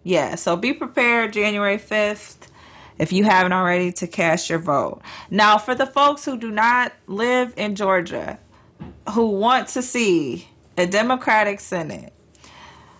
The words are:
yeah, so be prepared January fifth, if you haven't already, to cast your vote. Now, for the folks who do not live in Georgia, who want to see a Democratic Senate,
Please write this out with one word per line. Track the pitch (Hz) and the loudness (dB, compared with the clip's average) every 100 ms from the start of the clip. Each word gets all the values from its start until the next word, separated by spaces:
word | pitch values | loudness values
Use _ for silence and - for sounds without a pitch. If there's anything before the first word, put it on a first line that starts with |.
yeah, | 175 170 123 - | -2 0 0 -2
so | - 175 | -2 -2
be | 233 | -2
prepared | - 254 - 240 233 220 | -4 -4 0 2 2 0
January | 214 208 208 202 208 | -2 -2 0 0 -2
fifth, | - 214 208 208 - - - - - - - - | -2 0 0 -4 -12 -20 -20 -20 -20 -20 -14 -6
if | 156 | 0
you | 185 | 2
haven't | 214 185 185 | 4 4 4
already, | 185 180 180 180 | 2 2 0 -2
to | 175 175 | -4 -6
cast | - 165 170 - | -2 0 0 0
your | 165 | -4
vote. | 165 139 82 - - - - | 0 0 0 -6 -16 -20 -4
Now, | 190 214 214 | 4 6 4
for | 233 | 2
the | 254 269 | -2 0
folks | 277 285 285 | 2 2 2
who | - 254 | -4 -8
do | 226 | -4
not | 208 226 247 240 - - | 0 2 2 0 -6 -10
live | 196 233 254 247 - | -2 2 2 0 -4
in | 208 | -6
Georgia, | 202 196 185 170 - 78 - - _ _ - - - - | -2 2 2 0 -6 -8 -12 -16 _ _ -20 -18 -16 -4
who | 214 226 | 0 0
want | 196 220 247 - | 2 2 2 0
to | 262 | -6
see | 247 247 220 170 139 143 - _ _ - | -4 0 2 2 0 -6 -12 _ _ -2
a | 175 | 0
Democratic | 202 233 254 254 220 208 202 | 0 0 0 2 2 2 -2
Senate, | - 185 156 87 62 - _ _ - - - - - | -6 -6 -6 -12 -16 -20 _ _ -20 -20 -20 -20 -20